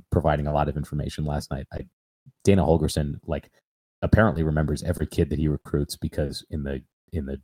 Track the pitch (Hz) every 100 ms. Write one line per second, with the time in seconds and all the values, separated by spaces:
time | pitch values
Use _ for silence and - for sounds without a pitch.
0 | - 90 78 76 73 73 73 73 73 73
1 | 71 - 76 73 - 69 - 76 67 _
2 | _ _ _ _ - 98 78 82 82 -
3 | 73 71 - 76 - _ _ _ _ _
4 | 82 - 110 82 78 76 73 76 - 85
5 | 76 - 80 73 76 71 - 73 73 -
6 | 80 - 71 65 - 80 69 67 - _
7 | _ 87 67 67